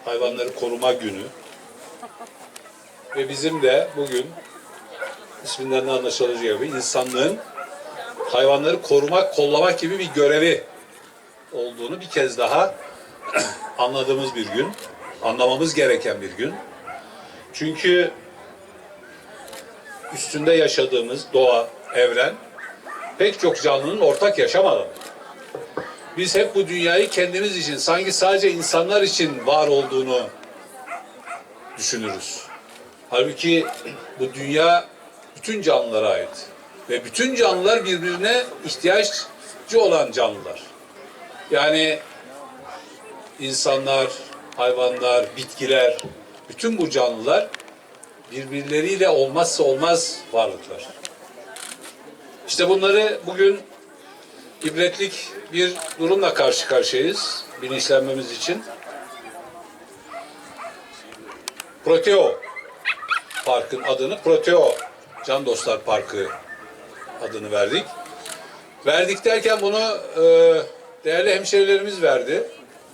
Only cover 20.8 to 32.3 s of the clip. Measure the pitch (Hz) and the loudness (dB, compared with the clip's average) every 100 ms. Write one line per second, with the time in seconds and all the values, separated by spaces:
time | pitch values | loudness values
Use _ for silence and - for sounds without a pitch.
20.8 | 131 123 117 135 - 131 127 117 117 - | 2 0 -2 -6 0 4 6 4 0 -10
21.8 | - - 127 117 127 - - - - - | -4 2 4 4 0 -2 -16 -18 -18 -16
22.8 | - - - - 202 202 175 - 151 139 | -14 -12 -12 0 0 2 0 2 2 2
23.8 | 143 214 156 139 202 202 - 180 190 135 | 0 2 4 4 2 4 2 4 4 2
24.8 | - - - - - - - - - - | -2 -10 -16 -18 -20 -20 -16 -14 -12 -10
25.8 | - - - 165 180 196 214 196 165 175 | -12 -14 -12 -6 0 2 2 0 0 0
26.8 | 170 175 214 180 180 185 208 180 151 139 | 2 4 2 2 0 0 -2 -2 -4 -2
27.8 | - 175 190 180 185 196 196 170 156 165 | 0 0 0 2 4 4 2 2 0 0
28.8 | 175 208 196 - 160 131 117 151 147 143 | 2 2 2 0 -2 -2 2 2 4 2
29.8 | 135 135 131 123 123 - - - - - | 2 -2 0 -2 -2 -12 -20 -20 -20 -20
30.8 | - 698 - - - 698 - - - - | -14 -14 -16 -20 -16 -16 -18 -20 -20 -8
31.8 | - 117 110 92 - | -6 -4 -6 -8 -10